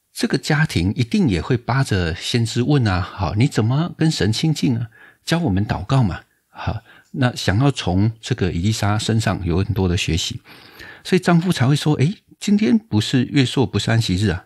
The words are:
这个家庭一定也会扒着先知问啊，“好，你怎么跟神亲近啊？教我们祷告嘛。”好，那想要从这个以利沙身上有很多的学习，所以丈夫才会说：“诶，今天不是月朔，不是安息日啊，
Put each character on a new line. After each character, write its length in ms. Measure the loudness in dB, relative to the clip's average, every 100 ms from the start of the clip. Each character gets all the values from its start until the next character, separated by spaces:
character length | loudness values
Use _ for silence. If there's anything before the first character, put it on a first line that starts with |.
| _
这 160 | -6 -2
个 100 | -2
家 260 | 0 0
庭 280 | 2 2 0
一 80 | 0
定 260 | 0 2 2
也 120 | 0
会 160 | 0 -2
扒 260 | 0 -2
着 320 | 0 0 0
先 300 | -4 -2 -2
知 180 | 0 -2
问 240 | 2 2 2
啊 140 | 0
，“好， 320 | -4 -6 -4
你 140 | 0 0
怎 160 | 2
么 300 | 0 0 -2 0
跟 120 | -2
神 220 | 2 -2
亲 220 | 0 0
近 240 | 0 0 -2
啊？ 100 | -4 -10 -20 _
教 160 | -4 -2
我 100 | 0
们 160 | 0 0
祷 180 | -4
告 180 | 0 2
嘛。” 200 | 2 -2 -14 _ _
好， 280 | -8 -6 -6 -10 -20 _
那 220 | -2 -2
想 240 | 0 -2 2
要 120 | 2
从 420 | 0 -2 0 0 -2
这 140 | -8
个 180 | -2 -2
以 80 | 0
利 100 | -2
沙 280 | 0 0 0
身 220 | 0 0
上 240 | 0 -2
有 140 | 0 0
很 140 | 0
多 160 | 0 2
的 80 | 0
学 200 | 0 -2
习， 260 | -4 -8 -14 -20 -20 -20 -20 -16
所 140 | -2 0
以 40 |
丈 200 | 4 2
夫 100 | 2
才 160 | 0 2
会 80 |
说 200 | 2 0 2
：“诶， 220 | 0 -2 _ -8
今 200 | 0 2
天 180 | 4 2
不 240 | 2 -2
是 240 | 2 0
月 180 | 2 0
朔， 240 | 0 0 -2
不 120 | -2
是 120 | 0
安 120 | 0
息 140 | 0 0
日 120 | 0
啊， 160 | -2